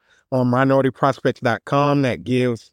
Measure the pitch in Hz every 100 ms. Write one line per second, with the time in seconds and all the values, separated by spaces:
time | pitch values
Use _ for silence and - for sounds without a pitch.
0 | _ _ _ 127 123 123 135 135 131 -
1 | 139 - 131 - 123 107 - 143 143 143
2 | 127 87 104 127 123 113 -